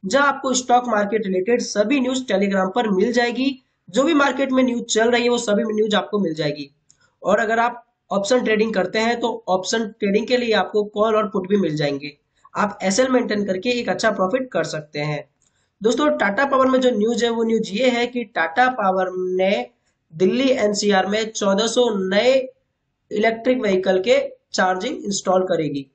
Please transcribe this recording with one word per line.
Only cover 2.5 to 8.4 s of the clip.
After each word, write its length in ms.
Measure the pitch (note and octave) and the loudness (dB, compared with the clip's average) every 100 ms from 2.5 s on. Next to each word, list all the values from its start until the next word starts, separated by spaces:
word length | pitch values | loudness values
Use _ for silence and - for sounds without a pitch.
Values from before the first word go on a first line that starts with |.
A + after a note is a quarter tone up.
| F#3+ F#3+ | 0 0
पर 160 | G#3+ A3+ | 0 0
मिल 220 | F#3 A3 | 2 2
जाएगी। 380 | A#3+ A#3+ A#3+ C4 C#4 _ _ - | 2 0 0 -4 -4 _ _ -6
जो 140 | F#3 | 0
भी 120 | D4 D4+ | 2 2
मार्केट 360 | C#4 C4 C4+ | 2 0 0
में 100 | B3+ | 2
न्यूज 220 | B3+ A#3 - | 2 0 -2
चल 200 | G#3+ A#3 | 0 2
रही 120 | A#3+ | 2
है, 60 | A#3+ | 2
वो 100 | A#3+ | 0
सभी 220 | - G#3 A3 | 0 0 0
न्यूज 200 | G#3+ G#3+ | 0 0
आपको 240 | G3+ F#3 G#3 | 0 0 -2
मिल 160 | F3 | -2
जाएगी। 360 | D#3 D3 D3 C#3 _ _ _ _ _ | -2 -4 -4 -10 _ _ _ _ _
और 160 | - G#3 | -2 0
अगर 180 | A3 A3+ | 0 0
आप 260 | A#3 A#3+ _ _ _ | 0 -4 _ _ _
ऑप्शन 320 | G3 G3 B3 | -4 0 0